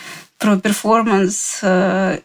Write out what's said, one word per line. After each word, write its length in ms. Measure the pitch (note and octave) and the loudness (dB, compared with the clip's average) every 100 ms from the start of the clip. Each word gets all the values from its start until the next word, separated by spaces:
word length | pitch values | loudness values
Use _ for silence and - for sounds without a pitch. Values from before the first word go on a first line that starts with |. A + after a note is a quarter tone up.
| - - - - | -18 -20 -18 -4
про 220 | G#3 G3 | 0 2
перформанс. 1000 | G#3+ G3+ G#3+ A#3 A3+ G3 F#3+ G#3 - - | 0 0 2 2 4 2 2 -2 -6 -4
Э, 580 | G3 F#3 F#3+ F#3+ F#3+ - | 0 2 2 0 -2 -2